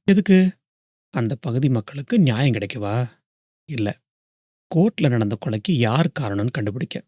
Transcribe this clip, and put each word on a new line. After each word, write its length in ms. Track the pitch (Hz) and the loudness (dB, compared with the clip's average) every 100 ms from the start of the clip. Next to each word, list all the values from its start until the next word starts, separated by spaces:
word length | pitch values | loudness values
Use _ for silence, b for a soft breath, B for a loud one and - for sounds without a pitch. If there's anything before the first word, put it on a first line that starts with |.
எதுக்கு? 340 | - 196 202 185 185 - _ _ _ _ _ | 2 2 4 4 4 -2 _ _ _ _ _
அந்த 220 | - 110 - | -4 -4 -4
பகுதி 340 | - 123 139 | -4 0 0
மக்களுக்கு 500 | 113 - 139 135 240 | 0 -4 -10 -2 2
நியாயம் 340 | 139 113 139 | 2 2 0
கிடைக்கவா? 420 | 101 98 117 101 117 123 - _ _ _ _ - | 0 -4 -6 -4 -2 -4 -10 _ _ _ _ -10
இல்ல, 320 | 127 104 - _ _ _ _ _ _ - 160 | -4 -4 -6 _ _ _ _ _ _ -2 2
கோர்ட்ல 340 | 214 - 151 | 2 2 0
நடந்த 260 | 120 104 - | 2 0 -2
கொலைக்கு 380 | - 107 - 139 | -4 -4 -2 0
யார் 320 | 113 131 175 - | 2 2 0 -2
காரணம்னு 320 | 110 101 120 | -4 -2 -2
கண்டுபிடிக்க. 520 | - 104 120 165 - | -4 -6 -6 -8 -10